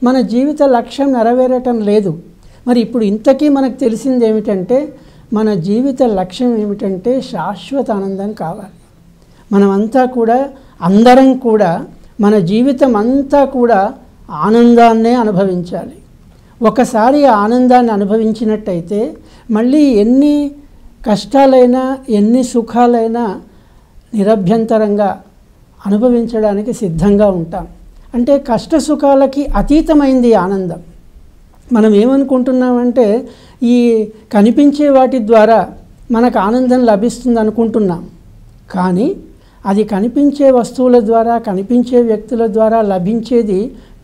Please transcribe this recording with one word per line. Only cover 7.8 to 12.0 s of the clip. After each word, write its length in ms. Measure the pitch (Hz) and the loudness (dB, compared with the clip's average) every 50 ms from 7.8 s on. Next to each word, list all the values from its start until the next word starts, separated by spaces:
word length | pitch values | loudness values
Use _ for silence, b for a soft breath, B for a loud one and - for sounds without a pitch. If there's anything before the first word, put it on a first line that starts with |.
| 233 - | -4 -4
ఆనందం 420 | 220 196 196 196 196 190 196 208 214 | -4 -4 -4 -6 -8 -8 -8 -10 -8
కావాలి. 420 | - 165 160 180 220 202 - - - _ _ _ _ _ _ _ _ b b b b b b 214 | -8 -10 -10 -10 -12 -16 -20 -20 -20 _ _ _ _ _ _ _ _ b b b b b b 2
మనమంతా 520 | 202 202 196 196 196 214 214 233 262 254 | 2 2 2 2 0 -2 -2 0 0 0
కూడా 440 | 247 254 247 226 220 233 254 277 277 B B B B B B 175 | 0 -2 -2 -2 0 0 0 -2 -4 B B B B B B -2
అందరం 520 | 170 190 208 233 247 254 269 269 262 254 | 0 2 4 6 6 6 6 6 4 2
కూడా 520 | 262 - 233 220 214 202 170 165 208 294 - - - | 0 0 0 0 2 0 0 -2 -4 -8 -12 -18 -20